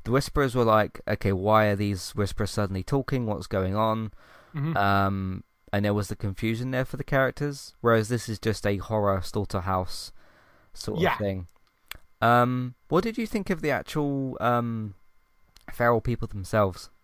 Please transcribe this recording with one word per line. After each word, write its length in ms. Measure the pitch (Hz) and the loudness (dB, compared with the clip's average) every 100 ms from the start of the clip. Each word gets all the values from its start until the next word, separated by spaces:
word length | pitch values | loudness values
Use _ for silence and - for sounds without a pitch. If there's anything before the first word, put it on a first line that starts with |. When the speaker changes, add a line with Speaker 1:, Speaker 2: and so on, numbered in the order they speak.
Speaker 1:
The 60 | - | 0
Whisperers 440 | 131 - 151 135 | 0 0 0 0
were 100 | 127 | 2
like, 360 | 113 107 104 - - | 4 4 4 -2 -4
"Okay, 260 | 110 101 | -2 0
why 340 | 95 101 107 107 | 0 4 4 4
are 100 | 101 | 2
these 340 | 104 95 - - | 0 -4 -6 -4
Whisperers 340 | 101 - 104 | -4 -2 -4
suddenly 320 | - 101 95 | -2 -2 -2
talking? 440 | - 139 - 131 113 | -2 -2 0 -2 -2
What's 200 | 104 - | -4 -2
going 300 | 101 92 101 | -2 0 2
on?" 360 | 110 110 110 - - - - | 0 0 -4 -10 -20 -20 -12
Speaker 2:
Mm-hmm. 220 | 151 147 160 | -6 -2 0
Speaker 1:
Um, 680 | 101 98 98 98 95 95 - _ - | 4 4 4 2 -2 -6 -10 _ -4
and 120 | 101 | 0
there 80 | 104 | 2
was 140 | 104 101 | 0 -2
the 80 | - | -4
confusion 540 | 104 95 113 113 127 | -6 -4 -4 -2 -2
there 140 | 127 | -2
for 120 | 131 135 | -4 -6
the 80 | |
characters, 680 | - 139 131 - 147 143 - - | 0 2 2 0 -6 -6 -14 0
whereas 260 | 117 113 104 | 4 4 4
this 200 | 117 - | -2 -4
is 100 | 107 | -4
just 280 | 113 104 104 | -2 0 0
a 120 | 101 | -2
horror 420 | - 110 101 95 | -2 0 2 0
slaughterhouse 880 | - 107 98 101 92 92 90 - - - - - _ _ _ | 0 -4 -4 -4 -2 -2 -2 -6 -10 -18 -20 -20 _ _ _
sort 280 | - - 131 | -12 -6 0
Speaker 2:
Yeah. 120 | 175 | 0
Speaker 1:
of 60 | 120 | 2
thing. 300 | 101 95 90 _ _ _ - - - - | -2 -4 -8 _ _ _ -20 -20 -18 0
Um, 520 | 113 120 123 127 123 - - | 4 6 4 0 -4 -8 -2
what 160 | 160 | 0
did 140 | 226 220 | 0 -2
you 80 | 220 | -4
think 240 | 214 190 | -4 -2
of 100 | 175 | -2
the 100 | 151 | 0
actual, 640 | 127 - 151 143 139 135 - | -2 -2 -2 -2 -2 -4 -2
um, 540 | 117 120 117 113 107 - - _ _ _ _ - - | 0 2 0 -4 -6 -10 -20 _ _ _ _ -20 -10
feral 280 | - 120 117 | 0 4 4
people 280 | 120 117 113 | 2 -4 -4
themselves? 600 | 104 90 110 98 90 - _ | -8 0 2 2 0 -14 _